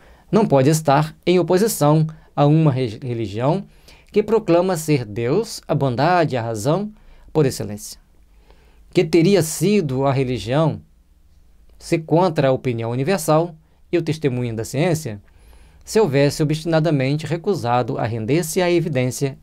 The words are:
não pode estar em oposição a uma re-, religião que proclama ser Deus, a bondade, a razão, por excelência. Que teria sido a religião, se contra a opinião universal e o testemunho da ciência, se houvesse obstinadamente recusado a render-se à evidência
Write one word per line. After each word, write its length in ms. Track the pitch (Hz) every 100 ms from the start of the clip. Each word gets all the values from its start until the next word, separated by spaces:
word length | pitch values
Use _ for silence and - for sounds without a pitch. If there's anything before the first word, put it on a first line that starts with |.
| - - _
não 160 | 202 180
pode 240 | 139 131
estar 460 | 160 156 139 156 - -
em 140 | 180
oposição 680 | 170 185 156 - 147 156 156 - - -
a 100 | 147
uma 260 | 156 160
re-, 280 | 127 127 104
religião 640 | 127 117 107 104 131 190 202 - - - _
que 120 | 208
proclama 520 | 214 220 214 170 185 175
ser 300 | 160 143 107
Deus, 560 | 104 117 175 226 - -
a 80 | 151
bondade, 600 | 135 120 151 180 160 123
a 40 |
razão, 500 | 117 113 110 175 214 - - - -
por 140 | 160 135
excelência. 540 | - 104 104 - - _ _ _ _ _ - _ _ -
Que 120 | -
teria 400 | 175 170 170 196
sido 640 | 156 - 180 208 151 127 139
a 60 |
religião, 720 | 131 127 123 107 139 160 107 - _ _ _ _ _ _ _ - -
se 220 | - 170
contra 480 | 160 156 185 160 135
a 40 |
opinião 380 | 131 131 117 113
universal 640 | 123 139 196 - 156 175 160 _ _ _
e 60 | 175
o 40 |
testemunho 540 | 165 156 143 123 123 110
da 100 | 110
ciência, 560 | 127 180 160 120 104 - _ - - - - -
se 140 | 214
houvesse 420 | 196 135 143 -
obstinadamente 880 | 151 156 170 160 160 147 131 147 -
recusado 680 | 262 - 175 117 123 117 -
a 80 | 123
render-se 560 | 117 110 151 160 185
à 100 | 175
evidência 680 | 175 165 131 127 - 139 135